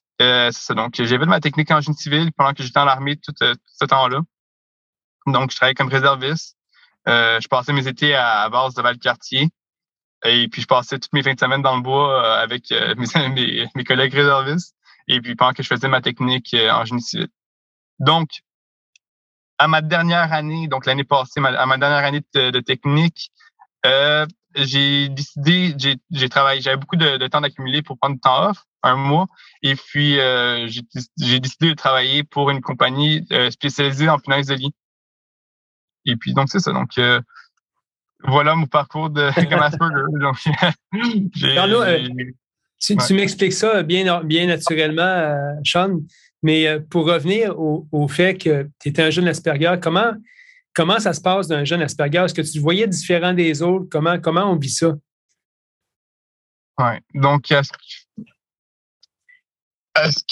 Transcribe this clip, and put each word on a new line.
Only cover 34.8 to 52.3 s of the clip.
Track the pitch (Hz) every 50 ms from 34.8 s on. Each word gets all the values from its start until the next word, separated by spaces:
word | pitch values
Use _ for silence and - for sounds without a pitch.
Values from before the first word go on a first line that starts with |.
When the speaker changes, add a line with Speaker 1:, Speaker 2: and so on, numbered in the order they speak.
| _ _ _ _ _ _ _ _ _ _ _ _ _ _ _ _ _ _ _ _ _ _ _ _ -
Speaker 1:
Et | 127 123
puis, | 113 - 127 127
donc, | 135 135 131
c'est | - 196
ça. | 170 139
Donc, | 127 127 123 - - 123
euh, | 123 123 123 117 117 _ _ - - _ _ _ _ _ _ _ _ _ _ _ _ _ _ _ -
voilà | 135 131 147 147 151 160
mon | 165 156
parcours | 135 - 151 139 - - 156 160 156
de, | 147 147 143 139
<laughs> | 139 170 175 147
comme | 160 165
Asperger. | 147 147 151 143 165 165 147 139 139 151 151 143
Donc, | 143 139 131 - - 160 143 - 180 170 - _ _ - 185 208 240 240 226 202 202 -
<laughs> | -
j'ai, | 156 - 135 139
Speaker 2:
Carlo, | 175 190 196 220 240
euh, | 220 185 170 151
Speaker 1:
j'ai | 127 127 123 127 127 127 - _ _ _ _ _ _ _ _ -
Speaker 2:
tu, | - - 208
Speaker 1:
Ouais. | 185 -
Speaker 2:
tu | - 190
m'expliques | 196 202 196 196 - 202 180
ça | 185 - 214 220 220 190 165
bien, | 151 180 185 190 185 175 175 160
bien | 151 156 165 175
naturellement, | 180 170 160 - 165 160 156 156 156 156 165
euh, | 175 185 185 175 160 151 147 143 143 143 147 151 147
Sean, | - - 175 185 196 185 160 151 - _ _ _ _ _ _
mais, | - 156 156 160 156
euh, | 156 156 156
pour | 156 - - 175 156
revenir | 165 170 165 143 175 202 220 226 202 165 156
au, | 160 151 151 170 - -
au | 160 147 147 139
fait | - - 180 190 185
que | 185 - 165 151 139 139 147 - _
tu | - 147
étais | 143 170
un | 160 156
jeune | 151 175 180 170
Asperger, | 151 160 - 165 147 139 160 170 185 180
comment, | 175 165 165 190 226 233 220 - - _ _ - - - - _ _ _ -
comment | - 160 170 208 226
ça | 214 190
se | 156 -
passe | - 185 185 196 180
d'un | 151 160 147 143
jeune | 143 170 170
Asperger ? | 156 135 - - 147 147 147 175 185
Est-ce | 175